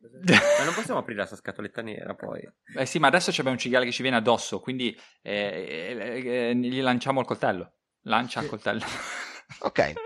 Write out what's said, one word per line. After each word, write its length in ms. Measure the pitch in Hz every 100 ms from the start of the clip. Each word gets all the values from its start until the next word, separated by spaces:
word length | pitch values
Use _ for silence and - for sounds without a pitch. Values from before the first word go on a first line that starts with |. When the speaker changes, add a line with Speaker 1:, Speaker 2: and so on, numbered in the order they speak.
| 117 123
Speaker 1:
<laughs> 360 | 180 - - -
Speaker 2:
Ma 40 | -
non 80 | 175
possiamo 240 | 247 190
aprire 200 | - 104
la 60 | 92 101
scatoletta 460 | - - 101 -
nera, 320 | 117 104 - 98
poi? 320 | 104 - - - - -
Speaker 1:
Eh 80 | 131
sì, 140 | 170
ma 80 | 143
adesso 240 | 175 175
c'abbiamo 200 | 170 135
un 60 | 127
cinghiale 280 | 127 127 123
che 60 |
ci 100 | 120
viene 140 | 127 123
addosso, 420 | 110 113 - 101
quindi, 360 | - 127 120 - - _
eh, 720 | - 101 101 85 85 80 90 120
eh, 280 | 110 120 127 123 117
eh, 60 | 123
gli 240 | 123 131
lanciamo 380 | 131 123 139 135
il 60 | 120
coltello. 480 | 120 127 95 82 _ _ _
Lancia 360 | - 110 123 -
il 60 | 131
Speaker 3:
Sì. 40 |
Speaker 1:
coltello. 340 | 107 104 110 - - - - - - - -
Speaker 4:
Ok, 320 | - - 73 78